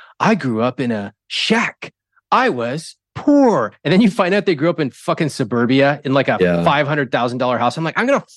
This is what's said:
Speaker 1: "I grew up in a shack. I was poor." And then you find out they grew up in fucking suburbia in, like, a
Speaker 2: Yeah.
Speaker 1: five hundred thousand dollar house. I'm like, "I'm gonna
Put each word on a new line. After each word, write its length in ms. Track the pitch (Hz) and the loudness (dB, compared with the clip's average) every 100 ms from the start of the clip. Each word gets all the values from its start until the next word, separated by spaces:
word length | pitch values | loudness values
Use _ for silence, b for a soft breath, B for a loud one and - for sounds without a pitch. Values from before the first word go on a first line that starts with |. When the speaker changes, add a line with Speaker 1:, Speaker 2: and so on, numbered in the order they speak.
| B B | B B
Speaker 1:
"I 160 | 131 214 | 0 0
grew 260 | 139 110 | -2 -2
up 180 | 120 123 | -2 -2
in 120 | 127 | -4
a 220 | 110 101 - - | -4 -8 -14 -12
shack. 640 | - - 226 214 - - - _ _ - | -6 -2 -2 -2 -8 -18 -20 _ _ -2
I 180 | 208 254 | 0 0
was 460 | 131 117 147 - - _ - | -2 -4 -6 -10 -18 _ -6
poor." 580 | - 285 269 175 107 - | 2 4 4 2 0 -4
And 80 | 147 | 0
then 100 | 185 | 4
you 80 | 226 | 4
find 240 | - 180 | 2 0
out 120 | 202 196 | 0 0
they 100 | 160 | 0
grew 140 | 160 | 0
up 100 | 170 | 0
in 120 | 143 | -4
fucking 380 | - - - 156 | -4 -6 -2 -2
suburbia 720 | - 113 120 117 131 139 147 147 | -4 -2 0 2 4 2 0 0
in, 80 | |
like, 140 | 139 127 | 0 0
a 100 | 110 | 2
Speaker 2:
Yeah. 240 | 90 87 | 2 2
Speaker 1:
five 240 | 170 143 143 | 2 2 0
hundred 240 | 151 135 | -2 -2
thousand 260 | 139 131 123 | -2 -2 -2
dollar 180 | 127 120 | -2 0
house. 200 | 120 139 | -2 -2
I'm 60 | |
like, 140 | 165 - | -4 -2
"I'm 80 | 233 | 0
gonna 160 | 277 - | -2 -4